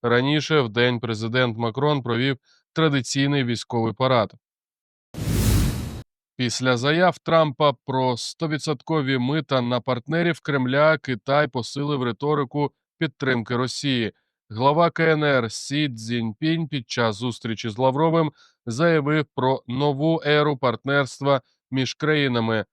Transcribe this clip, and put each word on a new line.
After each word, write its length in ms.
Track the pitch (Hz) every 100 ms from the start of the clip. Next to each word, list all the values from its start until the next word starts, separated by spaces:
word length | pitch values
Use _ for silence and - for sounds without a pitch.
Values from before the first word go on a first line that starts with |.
Раніше 600 | 120 120 131 151 139 156
в 80 | 120
день 300 | 104 123 123
президент 580 | 117 110 113 123 123 110
Макрон 440 | 117 110 147 147
провів 360 | 120 117 131 131 _ _ _
традиційний 680 | - 160 139 123 139 139 143
військовий 500 | 123 117 - 120 113
парад. 400 | 107 131 127 101 - _ _ _ _ _ _ _ - - - - - - - - - - _ _ _
Після 380 | 123 - 127 123
заяв 400 | 131 160 180 160
Трампа 560 | - 165 156 135 151
про 440 | 131 - 131 127 120
стовідсоткові 1000 | - - 165 151 - 143 - 160 131 135
мита 440 | 123 156 147 135
на 200 | 120 123
партнерів 580 | 113 123 131 160 175 160
Кремля, 580 | - 139 127 135 151 156
Китай 500 | - 123 - 139 147
посилив 560 | 127 113 - 147 147
риторику 680 | 123 107 143 151 131 147 143 _ _ _
підтримки 580 | 160 - 131 127 110 123
Росії. 580 | 127 - 143 127 110 - _ _ _
Глава 400 | 107 131 151 170
К 140 | -
Н 200 | 160 156
Р 280 | 151 135 113
Сі 380 | - - 143 151
Цзіньпінь 760 | 113 110 120 113 107 156 165 160
під 220 | 147 117
час 260 | - 117 101
зустрічі 540 | 123 113 117 110 120
з 80 | 104
Лавровим 540 | 131 131 165 165 156 - _ _ -
заявив 600 | 113 170 160 139 156 147 -
про 280 | 127 131 -
нову 540 | 123 147 139 156 165 147
еру 320 | 151 151 139
партнерства 840 | 127 113 131 143 135 - 139 139 _ _ _
між 220 | 131 127
країнами. 720 | - 151 151 139 120 113 110 101